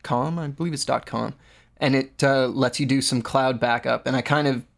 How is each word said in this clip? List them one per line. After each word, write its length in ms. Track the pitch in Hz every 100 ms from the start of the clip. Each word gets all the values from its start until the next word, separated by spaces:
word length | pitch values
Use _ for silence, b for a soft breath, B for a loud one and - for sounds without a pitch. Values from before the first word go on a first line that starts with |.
com. 360 | - 123 147 170
I 100 | 147
believe 240 | 139 170
it's 120 | 143
dot 220 | - 120 -
com. 280 | 117 113 - b b b -
And 180 | 143
it, 300 | 135 135 -
uh, 240 | 139 135 127
lets 320 | 131 127 -
you 60 | 131
do 160 | 135
some 200 | - 123
cloud 380 | - 135 131 120
backup. 460 | 120 120 123 117 127
And 100 | 131
I 60 |
kind 260 | 120 147 147
of 160 | 123 -